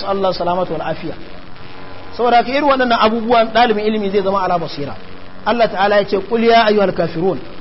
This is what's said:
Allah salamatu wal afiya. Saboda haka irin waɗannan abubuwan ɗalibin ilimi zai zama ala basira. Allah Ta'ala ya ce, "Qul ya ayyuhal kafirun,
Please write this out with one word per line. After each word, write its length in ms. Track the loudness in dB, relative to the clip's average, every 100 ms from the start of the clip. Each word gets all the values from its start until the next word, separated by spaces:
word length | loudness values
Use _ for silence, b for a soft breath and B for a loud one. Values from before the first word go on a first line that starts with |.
| -4
Allah 260 | -2 0
salamatu 380 | -2 -2 -2 -2
wal 100 | -4
afiya. 320 | -6 -6 -8 -10 -12 -14 -12 -12 -12 -12 -12 -12 -12 -2
Saboda 200 | 2 4
haka 140 | 2
irin 140 | 0
waɗannan 340 | 2 2 2 2
abubuwan 460 | 2 0 2 2 4
ɗalibin 380 | 2 2 2 0
ilimi 240 | 0 0
zai 120 | 0
zama 200 | 0 0
ala 160 | 0 -2
basira. 360 | -2 -8 -8 -10 -12 -12 -12 -6 -2
Allah 220 | 2 2
Ta'ala 260 | 2 2 2
ya 80 |
ce, 120 | 2 -2
"Qul 260 | 0 2
ya 200 | 6 6 6
ayyuhal 260 | 4 2
kafirun, 460 | 0 -2 0 -2 -2 -8 -14